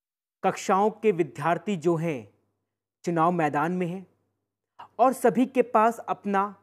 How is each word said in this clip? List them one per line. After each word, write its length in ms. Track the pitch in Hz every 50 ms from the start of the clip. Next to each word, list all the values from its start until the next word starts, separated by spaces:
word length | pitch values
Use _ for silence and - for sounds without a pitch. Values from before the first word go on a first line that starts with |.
| _ _ _ _ _ _ _ _ -
कक्षाओं 460 | 190 175 - - - 202 185 202 214
के 220 | 214 - - 220
विद्यार्थी 640 | 202 160 170 143 - - 143 156 175 170 - - 208 175
जो 180 | 143 175 170
हैं, 380 | 160 160 170 156 127 107 104 _ _ _ _ _ _ _ _ _ _ _ _ _ _ _
चुनाव 280 | - 175 165 160 170
मैदान 400 | 180 175 160 147 139 147 147 165
में 160 | 180 180 185 165
हैं 200 | 175 190 185 _ _ _ _ _ _ _ _ _ _ _ _ _ _ _ - - _ -
और 140 | 220 262 247
सभी 320 | 254 - 240 170 208 262
के 160 | 254 - 247
पास 380 | 247 - - 220 214 233 233 -
अपना 560 | - - 185 - _ 202 202 196 196 208 196 _